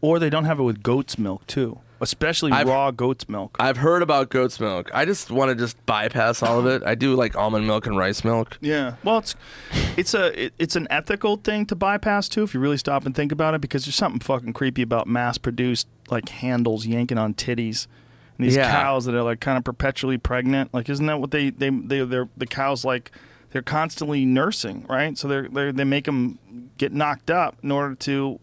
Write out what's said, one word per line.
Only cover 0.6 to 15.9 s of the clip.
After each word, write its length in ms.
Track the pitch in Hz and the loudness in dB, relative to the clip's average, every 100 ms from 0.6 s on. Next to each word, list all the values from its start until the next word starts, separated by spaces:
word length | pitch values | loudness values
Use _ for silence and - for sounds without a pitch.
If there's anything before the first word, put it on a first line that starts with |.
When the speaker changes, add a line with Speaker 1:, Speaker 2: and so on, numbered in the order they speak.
Speaker 1:
with 200 | 127 107 | 2 2
goat's 340 | 104 123 139 - | 2 0 0 -4
milk, 280 | 101 95 - | -4 -4 -6
too. 320 | - 123 113 - - | -2 -2 -4 -18 -8
Especially 500 | - - 151 165 160 | -4 -2 0 0 2
Speaker 2:
I've 160 | 135 139 | 4 4
Speaker 1:
raw 240 | 131 139 | 2 2
goat's 380 | 120 123 135 - | 0 -2 -2 -4
milk. 260 | 107 98 - | -8 -8 -2
Speaker 2:
I've 200 | 127 123 | 0 2
heard 240 | 147 175 | 4 4
about 280 | 170 143 135 | 4 2 2
goat's 300 | 135 127 - | 2 0 0
milk. 320 | 110 90 87 | -2 -2 -4
I 120 | - 156 | -2 0
just 260 | 196 - | 0 -2
wanna 240 | 120 135 123 | 0 2 2
just 280 | 120 - - | -2 -6 -2
bypass 580 | 107 110 120 113 117 | 0 0 2 0 2
all 160 | 113 117 | 2 2
of 60 | 123 | 2
it. 160 | 131 - | 2 0
I 80 | |
do 220 | 117 135 127 | 0 2 4
like 220 | 117 - | 2 2
almond 280 | 107 110 107 | 2 2 2
milk 220 | 107 113 | 0 0
and 100 | 101 | 0
rice 260 | 95 101 | 2 0
milk. 340 | 113 117 107 - | 0 0 0 -4
Speaker 1:
Yeah. 360 | 147 151 135 123 | -2 0 -2 -4
Well, 160 | 190 226 | 0 0
it's, 160 | - - - - - - - - | 0 -10 -14 -20 -6 -2 -2 0
it's 180 | 180 | 0
a, 320 | 214 180 - 123 | 2 2 0 -6
it, 80 | - | -2
it's 160 | 160 175 | -2 0
an 120 | 151 | 0
ethical 480 | 147 - 208 214 208 | -2 -2 -2 0 0
thing 280 | - 214 208 | 0 0 0
to 80 | 180 | 0
bypass, 520 | 190 202 214 202 196 | 0 2 2 0 0
too, 160 | - | 0
if 100 | 208 | 0
you 60 | 131 | 2
really 180 | 139 143 | 2 2
stop 280 | - 139 139 | 2 0 0
and 100 | 131 | -2
think 160 | 147 | -2
about 220 | 151 156 156 | 2 2 2
it, 60 | |
because 240 | 143 139 135 | 0 -4 -2
there's 100 | 135 | 0
something 240 | - 123 | 0 -2
fucking 340 | - 135 120 | -2 -2 -2
creepy 280 | 117 135 123 | -2 0 0
about 260 | 120 117 - | 0 0 2
mass-produced, 800 | 120 120 120 - 120 123 120 - | 0 0 -2 -4 -2 0 0 -4